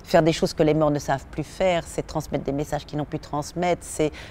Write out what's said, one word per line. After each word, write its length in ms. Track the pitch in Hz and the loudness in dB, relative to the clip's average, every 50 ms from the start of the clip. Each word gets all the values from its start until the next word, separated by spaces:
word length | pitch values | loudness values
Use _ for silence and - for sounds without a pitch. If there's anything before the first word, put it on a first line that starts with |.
faire 200 | - - - 170 | -4 2 4 6
des 100 | 156 165 | 6 6
choses 220 | 156 - 190 170 - | 4 4 2 0 2
que 80 | - | 4
les 100 | 160 151 | 4 6
morts 180 | 147 156 156 151 | 6 4 4 4
ne 80 | 147 143 | 2 2
savent 280 | - - 139 131 - | 0 -2 -2 -2 -4
plus 180 | - - - 147 | -8 -8 -8 -8
faire, 400 | - - - 190 185 175 165 160 | -6 -2 0 2 2 2 2 -2
c'est 200 | - - - 147 | -4 -6 -8 -6
transmettre 360 | - - 160 - - 156 143 | -4 -4 -6 -4 -2 -4 -4
des 100 | - - | -2 -2
messages 340 | 139 143 151 - 151 147 - | -2 -2 -2 -4 -4 -6 -6
qu'ils 100 | - - | -4 -4
n'ont 80 | 151 147 | -4 -4
pu 140 | - - 151 | -4 -6 -8
transmettre, 640 | - - - 156 156 - - 170 175 180 170 170 | -8 -6 -6 -6 -6 -4 -4 -2 0 2 0 0
c'est 280 | - - - - 156 151 - - - - | -2 -6 -2 0 0 0 0 -4 -16 -12